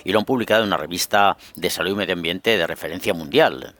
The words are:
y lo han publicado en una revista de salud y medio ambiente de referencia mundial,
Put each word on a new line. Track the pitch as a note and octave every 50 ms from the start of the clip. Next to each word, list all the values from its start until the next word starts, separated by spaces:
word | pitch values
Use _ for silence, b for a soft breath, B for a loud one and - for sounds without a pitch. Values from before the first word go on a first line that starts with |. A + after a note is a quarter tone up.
| B
y | F2+
lo | F#2+ G#2+
han | G#2+
publicado | - C3 B2 A2 - G#2+ A2 A2+
en | G2+
una | F#2
revista | D2+ D2+ D#2 F2 F#2 - - - G#2 G2+ G2 F2 B B B B
de | - E2+ F2
salud | - - E2+ F2+
y | G2
medio | G#2 G2 E2 F#2
ambiente | E2+ E2 E2 F2 F#2 - A2+ A2+ G2
de | E2+ E2
referencia | E2 - - D#2 D#2+ - - G#2+ F2+
mundial, | E2+ D#2 C#2+ - C#3+ D#3+ A#2 D2 B1+ B1 - - _